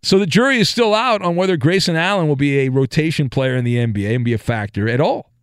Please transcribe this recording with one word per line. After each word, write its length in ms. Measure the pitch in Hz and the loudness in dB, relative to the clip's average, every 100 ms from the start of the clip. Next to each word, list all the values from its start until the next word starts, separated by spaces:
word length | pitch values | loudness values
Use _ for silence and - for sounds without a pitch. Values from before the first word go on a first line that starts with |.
So 160 | - 190 | 2 2
the 80 | 196 | 4
jury 320 | 156 262 254 | 2 2 2
is 100 | 196 | 0
still 260 | - 233 | 2 2
out 260 | 214 254 214 | 2 0 0
on 160 | 180 170 | 0 -2
whether 200 | 190 180 | 0 0
Grayson 400 | 127 185 - 165 | 2 0 0 0
Allen 320 | 175 202 156 | 0 0 0
will 80 | 139 | 0
be 240 | 143 139 | 0 0
a 80 | 135 | 0
rotation 600 | 131 135 - 156 151 139 | 0 0 0 0 0 -2
player 280 | 139 131 127 | 0 -2 0
in 80 | |
the 140 | 120 120 | 0 0
N 140 | 117 | 0
B 140 | 104 101 | -2 -2
A 80 | |
and 100 | 120 | -2
be 80 | 120 | -2
a 60 | 117 | -2
factor 500 | - 117 101 - 107 | -2 -6 -4 -4 -2
at 120 | 123 | 0
all. 320 | 170 277 - _ | 0 -2 -8 _